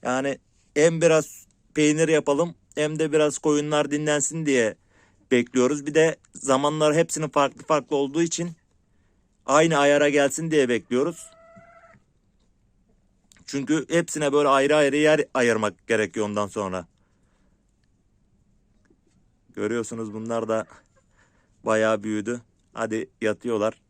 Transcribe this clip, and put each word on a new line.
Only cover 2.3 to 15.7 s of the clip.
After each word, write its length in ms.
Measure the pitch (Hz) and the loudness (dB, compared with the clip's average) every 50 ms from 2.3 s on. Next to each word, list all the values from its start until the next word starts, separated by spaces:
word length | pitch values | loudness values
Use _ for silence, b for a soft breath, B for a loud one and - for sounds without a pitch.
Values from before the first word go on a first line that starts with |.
| 143 139 170 175 170 _ _ _ - | 0 0 0 -4 -4 _ _ _ -6
hem 240 | - 151 151 156 156 | -4 -4 -4 -2 -4
de 120 | 160 156 | -4 0
biraz 260 | 143 160 151 151 139 - | 2 2 2 2 0 -2
koyunlar 540 | - 156 147 147 147 151 151 147 147 143 | -2 0 0 0 0 -2 -2 -2 -2 -2
dinlensin 540 | 147 147 151 151 147 147 147 - 151 165 160 | -2 -4 -2 0 -2 -2 -2 -4 -6 -6 -2
diye 300 | 147 135 127 113 110 - _ b b b b b b b b b _ | 0 2 2 2 0 -2 _ b b b b b b b b b _
bekliyoruz. 540 | - 123 120 123 - 127 123 127 147 147 139 | 0 0 0 0 0 0 0 0 0 -2 -6
Bir 80 | 147 147 | -2 2
de 220 | 156 156 165 156 _ _ _ _ | 2 2 2 0 _ _ _ _
zamanlar 640 | - - 135 135 131 143 147 151 156 151 151 147 | -16 -2 0 0 0 2 0 0 2 0 2 2
hepsinin 340 | 160 170 165 - - 156 147 | 2 0 -2 -2 -8 -8 -4
farklı 340 | - 151 143 135 - - - | 0 0 0 0 -2 -8 -4
farklı 320 | - 160 147 127 _ 151 | -2 -2 -2 -2 _ -2
olduğu 260 | 139 143 135 139 160 | -2 -2 -2 -2 -2
için 300 | 170 170 - - 170 175 165 _ _ _ _ _ _ _ _ _ _ _ _ _ _ _ _ _ _ | -2 -2 -2 -6 -8 -8 -10 _ _ _ _ _ _ _ _ _ _ _ _ _ _ _ _ _ _
aynı 320 | - 135 147 160 170 160 143 | 2 4 4 4 4 4 4
ayara 320 | 143 143 143 147 147 147 | 4 4 4 4 2 2
gelsin 420 | 139 147 139 139 131 - 165 165 | 2 2 2 2 0 -4 -6 -2
diye 180 | 156 151 135 120 | 2 2 2 2
bekliyoruz. 560 | 120 113 90 _ 120 123 139 165 170 - - - _ _ - - - - - - - - _ - _ _ _ _ _ _ _ _ _ _ _ _ _ _ _ _ _ _ _ _ _ _ _ _ _ _ _ _ _ _ _ | 0 -2 -2 _ -2 0 0 -2 -4 -8 -16 -20 _ _ -20 -20 -20 -20 -20 -20 -20 -20 _ -20 _ _ _ _ _ _ _ _ _ _ _ _ _ _ _ _ _ _ _ _ _ _ _ _ _ _ _ _ _ _ _
Çünkü 400 | - - 139 139 120 151 160 131 - | -10 -8 -8 -4 -2 -2 -2 -2 -2
hepsine 440 | 156 170 170 165 - 156 151 143 139 | -2 -2 -2 -2 -6 -4 -2 0 2
böyle 140 | 147 147 143 | 2 2 4
ayrı 280 | 139 139 135 139 147 | 2 2 2 2 2
ayrı 220 | 151 151 139 131 147 | 4 2 2 2 2
yer 280 | 151 151 156 156 147 - _ | 2 4 2 2 0 -2 _
ayırmak 540 | 135 123 120 113 110 107 107 | 0 2 2 2 0 0 -4